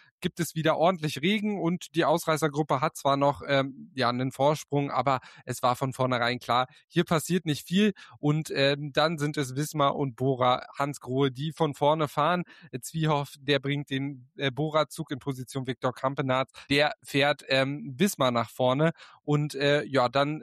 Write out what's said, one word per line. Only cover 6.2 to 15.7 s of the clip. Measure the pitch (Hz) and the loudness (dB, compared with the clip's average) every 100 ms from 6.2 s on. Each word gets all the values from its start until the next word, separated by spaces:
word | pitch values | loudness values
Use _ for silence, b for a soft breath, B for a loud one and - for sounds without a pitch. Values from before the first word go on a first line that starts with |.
| 120 123 | 0 -2
klar, | - 120 131 b b | 0 0 0 b b
hier | 165 | -2
passiert | 175 160 - 180 160 | 2 0 0 -2 0
nicht | 143 - | -4 0
viel | 180 208 - B B | 2 2 0 B B
und, | 147 151 151 | 0 0 -2
ähm, | 143 139 143 147 | 0 2 0 -2
dann | 139 156 160 | 0 0 0
sind | 147 151 | -2 -2
es | 127 131 | -4 -4
Wismar | 151 156 139 - | -4 0 2 2
und | 139 110 | -4 -2
Bora | 131 123 123 127 - - | -2 2 2 2 -2 -6
Hansgrohe, | 143 139 123 131 139 | -4 -6 -6 0 0
die | 123 156 | 0 -6
von | - 156 | -2 -2
vorne | 135 147 160 147 | 0 2 2 0
fahren. | - 151 180 - B 170 | 0 0 0 -4 B -14
Äh, | 127 | -14
Zwiehoff, | - 160 156 147 143 147 | -8 -2 0 0 -2 -6
der | 139 139 | 0 0
bringt | 139 143 143 | 0 -4 -4
den, | 135 139 135 127 - | -4 -4 -8 -14 -6
äh, | 139 | -4
Bora-Zug | 120 156 156 147 - 156 | -2 0 0 0 -4 -8
in | 135 | -8
Position, | 143 131 123 135 | -6 -8 -6 -6
Viktor | 131 | -6